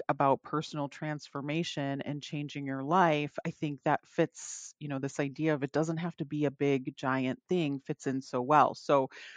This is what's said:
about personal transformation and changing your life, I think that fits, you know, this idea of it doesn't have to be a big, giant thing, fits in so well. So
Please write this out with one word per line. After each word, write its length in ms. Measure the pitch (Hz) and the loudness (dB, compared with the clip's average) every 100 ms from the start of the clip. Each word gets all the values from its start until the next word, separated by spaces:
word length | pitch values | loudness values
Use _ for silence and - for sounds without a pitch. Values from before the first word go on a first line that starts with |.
| - | -2
about 340 | 147 139 131 | 2 4 2
personal 460 | - 151 156 151 143 | 0 -4 -4 -6 -6
transformation 1120 | - 156 147 - 143 143 156 170 - 139 139 | -6 -6 -6 -8 -8 -4 -2 -2 -4 -4 -4
and 200 | - 147 | -4 -8
changing 440 | - 151 147 147 139 | -6 -6 -6 -6 -6
your 160 | 135 | -4
life, 540 | 135 180 175 151 147 - 170 | 2 4 6 4 -2 -6 -8
I 40 | |
think 300 | - 156 143 | -4 -6 -2
that 220 | - 147 _ | 0 0 _
fits, 680 | - 160 - - - - - | 0 0 -2 -14 -14 -16 -12
you 100 | 147 | -6
know, 100 | 135 | -4
this 220 | 139 - | -4 -2
idea 320 | 143 131 160 | -4 0 0
of 80 | 147 | 0
it 100 | 131 | 0
doesn't 260 | 143 160 165 | 0 0 0
have 180 | 175 - | -4 -6
to 80 | |
be 220 | 143 151 147 | -6 0 -2
a 40 | |
big, 460 | 135 143 139 131 135 | 2 2 2 0 -6
giant 440 | 139 131 131 131 - | -2 0 0 -4 -2
thing, 320 | 185 151 139 | 0 0 -2
fits 260 | - 151 - | -6 -6 -2
in 160 | 135 | -4
so 180 | - 131 | -2 -2
well. 340 | 123 151 127 | 4 6 6
So 340 | - - 139 131 - - | 4 2 4 4 -4 -18